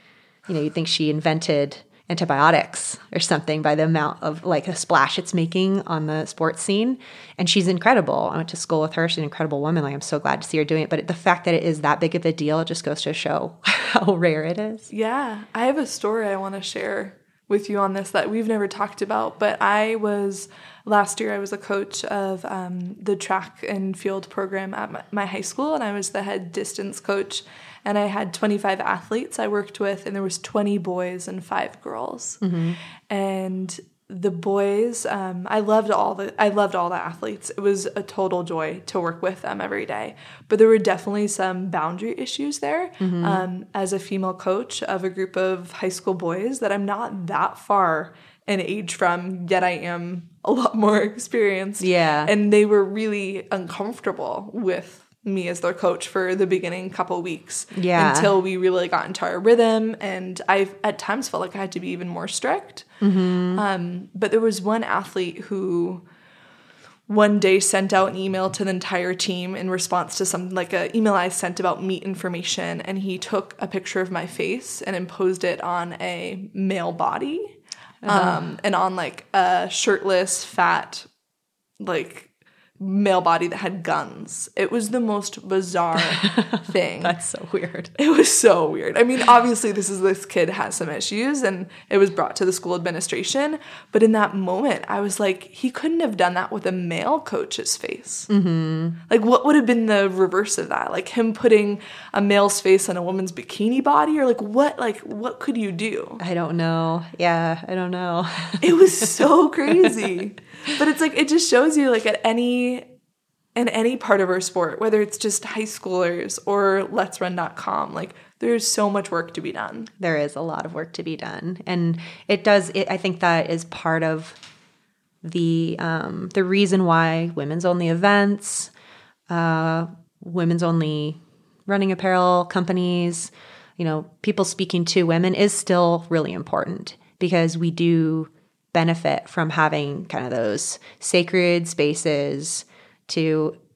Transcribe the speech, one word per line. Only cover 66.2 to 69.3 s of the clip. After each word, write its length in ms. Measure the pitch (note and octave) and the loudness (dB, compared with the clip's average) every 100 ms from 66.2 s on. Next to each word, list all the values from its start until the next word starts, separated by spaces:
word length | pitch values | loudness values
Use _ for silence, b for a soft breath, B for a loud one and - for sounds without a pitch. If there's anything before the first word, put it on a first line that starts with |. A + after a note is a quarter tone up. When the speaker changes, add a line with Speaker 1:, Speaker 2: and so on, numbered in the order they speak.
| b b b b b b b b - | b b b b b b b b -2
Speaker 2:
one 320 | G#3+ G#3 G#3 | 4 6 6
day 180 | F#3+ F#3+ | 6 6
sent 340 | F#3+ F#3+ F#3+ | 4 0 2
out 180 | G3 F#3+ | 4 2
an 60 | F#3 | 0
email 340 | F#3+ F#3+ F#3+ | -4 -2 -2
to 140 | F#3 | -2
the 60 | G3 | -2
entire 440 | F#3 - F#3 F3+ | -2 -2 -4 -2
team 420 | F#3 - | -4 -4